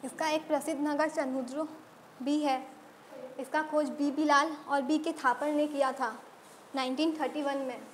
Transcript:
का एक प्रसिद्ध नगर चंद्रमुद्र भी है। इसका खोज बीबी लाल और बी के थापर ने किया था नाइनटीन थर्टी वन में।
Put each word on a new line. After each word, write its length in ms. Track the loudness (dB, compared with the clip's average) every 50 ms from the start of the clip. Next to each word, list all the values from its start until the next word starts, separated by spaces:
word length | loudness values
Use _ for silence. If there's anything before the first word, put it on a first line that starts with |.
| -10 -10 -6
का 100 | -2 0
एक 200 | 0 0 0 0
प्रसिद्ध 400 | 0 0 0 0 -2 -2 -2 0
नगर 220 | 0 2 2 2 2
चंद्रमुद्र 580 | 2 -2 -2 -2 -2 -4 -4 -4 -4 -6 -6 -6 -8 -16 -20 -20 -20 -20 -20 -20 -14 -8 -2
भी 140 | 0 0 2
है। 280 | 2 2 0 0 -2 -8 -16 -20 -20 -20 -20 -20 -20 -18 -14 -14 -14 -12 -10 -10
इसका 220 | -10 -2 -2 -2
खोज 280 | -2 2 2 2 2 2
बीबी 360 | 0 0 0 0 2 2 4
लाल 320 | 6 6 6 6 4 -2 -8 -4
और 140 | 0 0 0
बी 160 | 2 4 2
के 160 | 2 2 0 -4
थापर 340 | 2 2 2 2 2 0
ने 200 | 0 2 2 2
किया 240 | 2 2 2 2 2
था 300 | 2 0 -2 -4 -4 -6 -14 -18 -20 -20 -20 -20 -20 -20 -20 -8 -4
नाइनटीन 440 | -2 -2 -2 0 2 2 2 2 0
थर्टी 240 | -2 -2 -2 -2 -2
वन 140 | -2 -2
में। 240 | -2 -4 -4 -6 -8 -12 -16